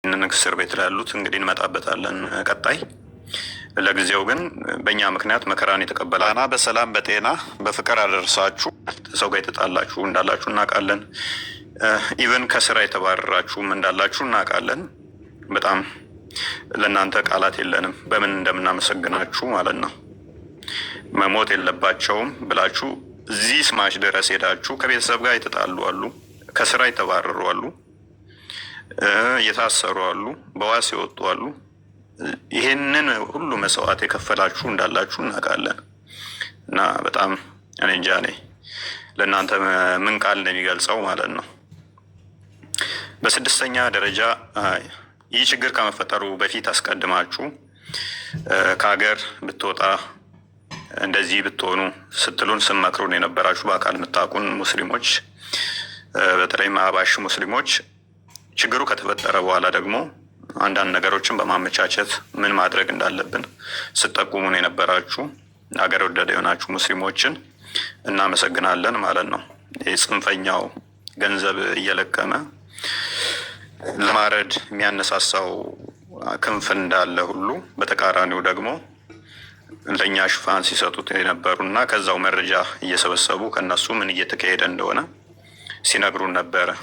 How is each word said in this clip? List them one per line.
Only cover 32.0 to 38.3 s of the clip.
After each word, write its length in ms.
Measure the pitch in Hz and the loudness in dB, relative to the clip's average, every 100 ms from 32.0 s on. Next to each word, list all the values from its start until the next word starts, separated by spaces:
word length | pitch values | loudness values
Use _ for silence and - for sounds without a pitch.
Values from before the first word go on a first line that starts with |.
| - - - - - | -20 -10 -10 -10 -4
ይሄንን 560 | - 131 139 139 147 147 113 104 | 0 2 2 2 2 2 0 -2
ሁሉ 260 | 147 165 113 | -6 -4 -2
መስዋዕት 440 | 98 - - 95 | 0 0 0 0
የከፈላችሁ 640 | - 98 - 104 95 - 123 | -2 -4 -2 2 2 0 -4
እንዳላችሁ 520 | 98 92 95 95 - | -2 0 0 -2 -4
እናውቃለን። 580 | - - - - - - - _ - - - - - - - | -4 -2 -2 -2 -2 -6 -10 _ -20 -18 -16 -12 -12 -12 -4
እና 140 | 90 95 - | 0 2 2
በጣም 300 | - - 95 95 - - _ - | -2 0 0 -2 -8 -20 _ -2
እኔ 120 | 95 | 0
እንጃ፣ 180 | 90 90 92 | 2 2 2
እኔ 120 | - | 0